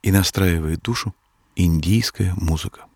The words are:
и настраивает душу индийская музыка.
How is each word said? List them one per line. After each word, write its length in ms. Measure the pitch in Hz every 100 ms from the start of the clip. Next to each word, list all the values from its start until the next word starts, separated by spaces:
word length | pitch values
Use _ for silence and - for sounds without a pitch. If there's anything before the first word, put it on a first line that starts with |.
и 80 | 104
настраивает 680 | 98 92 - 92 82 78 80
душу 340 | - 120 110 - _ _ _ -
индийская 800 | 90 82 76 110 113 - 95 90
музыка. 500 | 82 78 98 - -